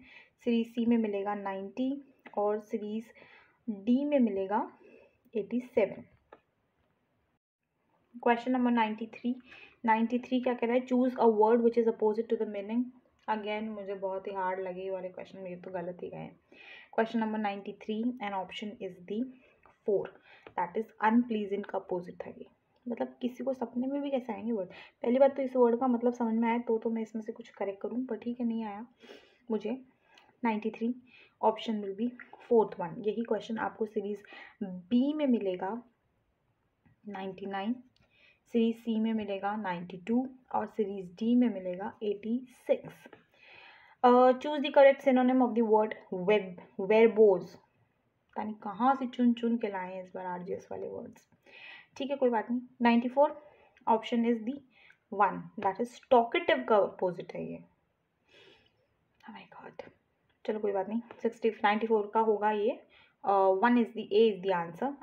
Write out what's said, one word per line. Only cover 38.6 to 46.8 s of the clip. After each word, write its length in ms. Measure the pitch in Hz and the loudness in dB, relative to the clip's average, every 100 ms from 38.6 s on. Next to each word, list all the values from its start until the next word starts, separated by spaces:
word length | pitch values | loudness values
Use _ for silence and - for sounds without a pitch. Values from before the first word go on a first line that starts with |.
| 226 226 | 2 0
सी 240 | 233 220 | -4 -2
में 140 | 220 | 0
मिलेगा 420 | 220 208 196 202 214 | -2 -4 -4 -4 -4
नाइंटी 420 | 196 175 180 180 | -4 -6 -8 -12
टू 320 | 196 233 262 - _ 214 | -2 0 0 -8 _ -4
और 120 | 214 | -4
series 460 | - 196 202 180 | -4 -4 -4 -10
D 220 | 175 226 247 | -4 2 4
में 140 | 240 | 4
मिलेगा 480 | 196 185 180 208 - | 0 -6 -6 -8 -8
एटी 440 | 208 202 220 240 262 | -6 -4 -4 -6 -8
सिक्स। 580 | - - 262 - - - - _ _ - - - - - _ | -12 -2 -2 -2 -18 -20 -20 _ _ -20 -20 -20 -20 -20 _
अ, 60 | 247 | 6
choose 500 | 247 254 254 294 302 | 8 8 6 0 -2
the 120 | 285 | 2
correct 280 | 311 277 277 | 8 8 8
synonym 420 | 277 254 254 262 | 4 4 4 4
of 100 | 240 | 2
the 120 | 214 | 2
word 300 | 226 214 214 - - | 4 4 4 -2 -10
web, 320 | 185 180 214 190 180 - - | -4 2 2 2 -12 -16 -6